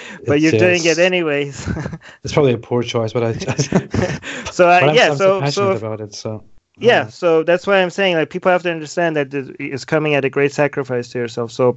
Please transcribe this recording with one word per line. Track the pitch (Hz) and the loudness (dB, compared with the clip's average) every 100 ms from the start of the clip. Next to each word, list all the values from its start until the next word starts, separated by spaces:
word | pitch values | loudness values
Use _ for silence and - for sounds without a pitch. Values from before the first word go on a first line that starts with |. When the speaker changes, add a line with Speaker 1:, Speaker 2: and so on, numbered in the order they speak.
| - 196 - | -18 -10 -2
Speaker 1:
But | 147 | 2
Speaker 2:
It's, | |
Speaker 1:
you're | 156 156 | 4 4
doing | 180 175 | 4 4
it | 165 | 2
Speaker 2:
yes. | 160 | 2
Speaker 1:
anyways. | 185 180 160 143 143 139 - 160 135 160 | 2 2 0 -2 -4 -8 -8 -6 -8 -12
<laughs> | - - | -18 -14
Speaker 2:
It's | 104 | -4
probably | - 135 | 2 2
a | 113 | 2
poor | - 120 | -2 -4
choice, | 120 117 110 | -2 -4 -2
but | 123 | -2
I, | 117 | -2
<laughs> | 113 190 - 143 - - - 180 - - 269 208 | -2 -4 -4 -2 -2 -2 -2 -4 -6 -10 -12 -6
Speaker 1:
So, | - 175 | 2 4
uh, | 180 | 6
Speaker 2:
but | 147 | 4
I'm, | 156 | 4
Speaker 1:
yeah, | 175 | 4
Speaker 2:
I'm | 143 | 4
Speaker 1:
so, | 190 | 2
Speaker 2:
so | 196 | 2
passionate | 143 196 196 113 | 0 0 0 -2
Speaker 1:
so | 110 | -4
Speaker 2:
about | 107 | -8
it, | 107 - | -10 -10
so, | 113 107 - - _ _ | -10 -10 -14 -20 _ _
Speaker 1:
yeah, | 226 190 | 2 2
Speaker 2:
yeah. | 117 | 0
Speaker 1:
so | - 175 160 | -2 2 2
that's | 160 175 196 | 2 0 2
why | 196 | 2
I'm | 180 | 2
saying, | 175 190 165 | 0 0 0
like, | 151 | -2
people | 180 185 | -2 0
have | 180 | 2
to | 175 | 0
understand | 165 147 - 170 156 | -6 -6 -2 0 0
that | 135 | -2
it, | 139 131 - | -6 -8 -10
it's | 143 131 - | -8 -8 -2
coming | 156 151 143 | 0 2 0
at | 135 | 0
a | |
great | 139 143 | 0 0
sacrifice | 143 143 143 131 123 120 | 2 0 -2 -4 -6 -4
to | 123 | -6
yourself. | 117 120 117 | -6 -6 -6
So | - 123 | 0 0